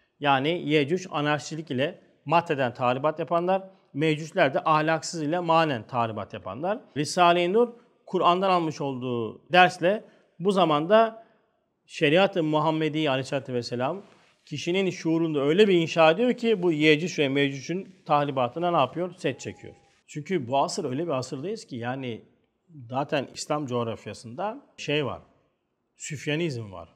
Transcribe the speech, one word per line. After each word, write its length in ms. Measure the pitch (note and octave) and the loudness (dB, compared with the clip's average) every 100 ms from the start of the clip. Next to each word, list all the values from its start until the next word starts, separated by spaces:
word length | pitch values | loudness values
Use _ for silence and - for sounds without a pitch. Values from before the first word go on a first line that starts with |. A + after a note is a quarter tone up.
| _ _ | _ _
Yani 480 | C#3+ C3+ C#3+ F3 D3 | 0 2 2 -2 0
Yecüc 380 | D3+ C#3 F3+ F#3 | 2 2 -2 -4
anarşilik 600 | D#3 D3 D3 - D#3 E3 | -4 -2 -2 -4 -12 -6
ile 280 | A#2+ D3 - _ _ | -2 -2 -4 _ _
maddeden 500 | D3 D#3+ E3 C#3+ B2+ | 0 0 2 0 -2
tahribat 440 | A2 B2+ B2+ D3+ D#3 | 0 -2 0 -2 -2
yapanlar, 440 | E3 E3+ F3 F#3+ F#3+ - _ | -2 -2 0 -2 -4 -16 _
Mecücler 600 | C#3+ D#3+ D3+ D#3+ F#3+ D3 | -2 0 0 -4 2 2
de 60 | C3+ | 2
ahlaksız 580 | D#3+ D#3 D#3 D#3+ - E3+ | 2 2 2 0 -4 -6
ile 160 | D3 F3 | -4 -2
manen 480 | E3+ D#3+ D#3+ B2 G#2+ | 2 2 2 -2 -4
tahribat 480 | B2+ A2+ G#2+ G2 | -2 -2 -4 -10
yapanlar. 440 | G#2+ - G#2 E3+ A3+ - C#3 | -12 -12 -8 -6 -6 -6 -6
Risale-i 560 | D3 - F3 F3 F3 | -4 4 6 6 4
Nur 160 | G#3 A#3+ - _ _ - | 2 2 -2 _ _ -6
Kur'an'dan 440 | F#3 D3+ F3+ G3 | 2 4 4 2
almış 300 | F3+ D#3+ - | 2 0 -4
olduğu 720 | C#3+ C3 B2+ A#2+ A2 - - | -6 -6 -6 -4 -6 -8 2
dersle 520 | F3+ F3+ F3+ E3 G#3+ - _ _ - | 6 6 4 0 0 -4 _ _ -6
bu 140 | F3 | 0
zamanda 720 | G3 E3+ D3 D#3+ A3 A3+ A3+ - _ _ _ _ _ _ | 2 4 2 4 6 4 0 -18 _ _ _ _ _ _
şeriat-ı 560 | - D3+ D#3+ G3 G3 | 0 4 6 4 2
Muhammedi 680 | D#3 D3+ D#3 D#3 D#3 D3+ D3+ | 0 2 2 0 -2 0 0
aleyhissalatü 440 | C3 C3 C#3 C3 | 0 -2 -6 -4
vesselam 480 | B2 A#2 A#2+ B2+ F#3 - _ _ _ _ | -6 -4 -4 -4 -6 -12 _ _ _ _
kişinin 440 | C#3+ E3+ F3+ F#3+ | -8 -4 -2 -2
şuurunda 500 | - E3 D#3+ E3 D3+ | -2 -2 0 0 0
öyle 280 | C#3 E3 G#3+ | 2 4 6
bir 60 | |
inşa 360 | F3+ D#3+ F3 D#3+ | 4 2 4 4
ediyor 220 | E3+ B3 | 6 2
ki 300 | A#3 A#3 G#3 | 0 0 0
bu 100 | F3 | 0
Yecüc 500 | D3+ D#3 D3+ F3 - | 4 4 4 2 -2
ve 60 | C#3 | 0
Mecüc'ün 640 | C#3 C#3+ C#3 B2+ F3 F#3+ - - | 2 0 -2 -8 -8 -8 -16 -2
tahribatına 640 | D3 C#3+ C3+ B2 E3 F3 | 0 0 0 -2 -2 0
ne 60 | E3+ | 2
yapıyor? 380 | B2+ D#3 F3+ E3+ | 0 -2 -8 -6
Set 220 | D#3 A#2+ | -6 -6
çekiyor. 340 | A#2 F#2 - - _ _ _ | -8 -14 -16 -20 _ _ _
Çünkü 420 | D#3 D3 F#3 A#2 | -14 -6 -4 -2
bu 100 | C3+ | 0
asır 320 | E3 E3+ D3+ | 0 -2 -4
öyle 160 | B2+ E3+ | -4 -2
bir 60 | |
asırdayız 540 | C3+ B2 C#3+ D#3+ A3 - | -4 -4 -8 -8 -10 -10
ki 100 | B2+ | -10
yani 460 | A#2 C3+ B2+ A2 - _ _ _ _ D#3 A#2 | -6 -6 -8 -10 -14 _ _ _ _ -20 -8
zaten 400 | B2 C#3+ D3 - | -6 -2 -4 -4
İslam 320 | - - D3+ C#3 | -10 -6 -4 -2
coğrafyasında 960 | B2 A#2 G#2 - G2+ A2+ B2 G3+ C4+ - - | -4 -4 -6 -12 -14 -14 -8 -8 -8 -16 -12
şey 300 | - D3 C3 | -4 -2 -2
var, 160 | A2+ - _ _ _ _ _ _ _ | -6 -14 _ _ _ _ _ _ _
Süfyanizm 760 | - D3 D#3 D3 E3+ B2 G#2+ | -14 -10 -4 -4 -4 -6 -10
var. 160 | F2+ E2+ | -14 -18